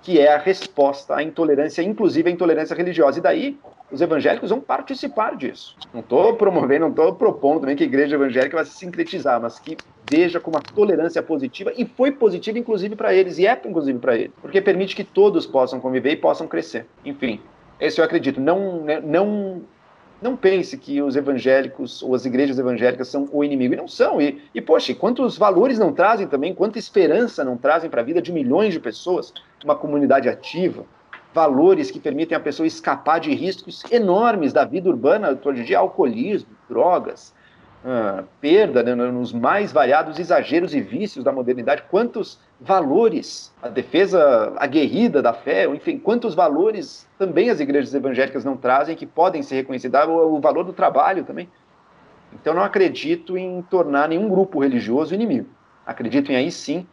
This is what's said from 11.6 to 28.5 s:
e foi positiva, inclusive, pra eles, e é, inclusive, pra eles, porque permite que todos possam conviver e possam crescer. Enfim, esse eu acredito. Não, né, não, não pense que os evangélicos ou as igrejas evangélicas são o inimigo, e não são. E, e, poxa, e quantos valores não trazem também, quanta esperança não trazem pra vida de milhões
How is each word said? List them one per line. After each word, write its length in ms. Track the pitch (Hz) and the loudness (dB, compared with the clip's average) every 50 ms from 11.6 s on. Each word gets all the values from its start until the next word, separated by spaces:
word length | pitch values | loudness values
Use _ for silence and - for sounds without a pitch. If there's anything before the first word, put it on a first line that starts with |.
| 196 208 - | -8 -6 -4
e 100 | - 240 | -4 -6
foi 260 | - - - 247 285 | -6 0 0 0 0
positiva, 480 | 277 - 233 208 175 180 - 214 220 240 | 2 2 2 2 2 0 -6 -6 -6 -6
inclusive, 360 | 233 233 220 190 180 208 214 | -4 -2 -2 -2 -2 -6 -6
pra 200 | 208 226 202 190 | -4 0 2 4
eles, 240 | 190 190 180 160 151 | 4 4 2 2 2
e 80 | 180 | 2
é, 120 | 208 247 247 - | 2 2 0 -2
inclusive, 320 | 233 185 165 147 135 131 | -4 -4 -2 -2 -2 -4
pra 180 | 120 123 135 120 | -2 0 0 0
eles, 160 | 113 - - - _ | 0 0 -6 -8 _
porque 220 | - 147 - 196 | -16 -2 -2 0
permite 340 | 190 202 180 175 196 190 - | 2 2 2 2 0 -4 -4
que 80 | - 196 | -10 -10
todos 440 | - _ 190 202 208 175 165 - | -4 _ 4 4 4 4 2 -2
possam 320 | - - 135 127 123 135 127 | 0 2 2 2 2 -2 -6
conviver 320 | 123 131 127 131 117 139 | -6 -2 -2 0 0 0
e 60 | 151 | 0
possam 300 | 151 - 160 156 - 160 | 2 0 0 0 0 -4
crescer. 380 | 160 - 165 160 - - 113 110 _ _ _ _ | -6 -6 -6 -8 -6 -10 -12 -12 _ _ _ _
Enfim, 380 | 139 143 139 139 123 107 104 - - _ _ _ _ _ _ | -14 -10 -6 -6 -6 -6 -8 -12 -20 _ _ _ _ _ _
esse 200 | - 151 151 - | -4 -4 0 0
eu 60 | 160 | 0
acredito. 340 | 160 180 165 127 135 127 131 | 2 0 0 -2 -2 -2 0
Não, 420 | 131 151 175 196 202 190 180 170 | 0 0 0 0 -2 -4 -6 -6
né, 200 | 156 147 151 156 156 | -4 -4 -4 -4 -4
não, 600 | 151 147 170 196 208 208 208 196 196 185 175 - - _ _ _ _ _ _ _ _ _ _ | -2 0 0 0 0 -2 -4 -6 -8 -10 -12 -16 -18 _ _ _ _ _ _ _ _ _ _
não 140 | - 247 269 | -6 -6 -6
pense 420 | - - 190 190 185 165 - - | 0 2 2 2 2 -2 -4 -10
que 240 | 131 - - 139 143 | -16 -10 -6 -4 -2
os 140 | 143 139 123 | -2 0 -2
evangélicos 880 | 147 139 139 139 123 117 131 131 135 131 127 - - 135 120 - - - | -2 -2 -2 -4 0 2 4 4 4 2 -2 -8 -10 -12 -12 -10 -10 -4
ou 100 | 120 127 | -2 -2
as 100 | 123 120 | -2 -2
igrejas 360 | 131 120 127 147 139 135 127 | -2 0 0 0 0 0 -2
evangélicas 480 | 131 127 123 110 113 123 127 123 127 | -2 -2 -2 2 2 0 0 0 -8
são 200 | - - 143 139 143 | -6 -4 -6 -6 -2
o 120 | - 147 147 | -2 -2 0
inimigo, 300 | 147 143 135 123 127 165 | 0 0 0 0 0 -2
e 40 | |
não 100 | 240 - | -2 -6
são. 340 | - - - 240 - 359 190 | -12 0 0 0 2 2 2
E, 220 | 147 147 - - - _ _ | 0 0 -2 -6 -16 _ _
e, 80 | - | -10
poxa, 300 | - - 277 - - - | 0 2 2 2 2 -2
e 40 | - | -6
quantos 400 | - - 208 247 262 269 226 - | -2 -2 -2 0 0 -2 -2 0
valores 440 | - 214 208 190 175 220 262 269 220 | 2 2 4 4 4 4 4 2 2
não 120 | 214 165 | 0 0
trazem 360 | 143 - 175 202 233 208 196 | 2 2 2 2 4 2 -2
também, 260 | 143 143 131 139 175 185 | -4 -2 -2 -2 -4 -2
quanta 240 | - - 220 220 | -2 -2 -2 -2
esperança 680 | 233 - - _ 208 180 147 156 208 247 233 - - 143 | -8 -12 -2 _ 2 4 4 4 2 0 -2 -2 -6 -6
não 140 | 131 123 | -4 -6
trazem 320 | 117 - 143 151 170 165 160 | -2 0 2 2 2 0 -2
pra 140 | - 123 117 | -4 -4 -4
vida 180 | 127 165 175 | -2 -2 -4
de 100 | 160 160 | -4 -2
milhões 420 | 175 160 135 120 | -6 -4 -2 0